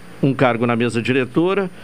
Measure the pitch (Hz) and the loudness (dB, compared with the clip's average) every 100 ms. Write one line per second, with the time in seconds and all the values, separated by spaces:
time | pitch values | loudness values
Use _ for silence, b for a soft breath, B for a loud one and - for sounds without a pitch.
0 | - - 143 123 131 113 120 113 120 113 | -16 -2 0 2 2 2 0 2 0 0
1 | 113 135 123 - 175 196 185 B | 0 0 0 0 0 0 -4 B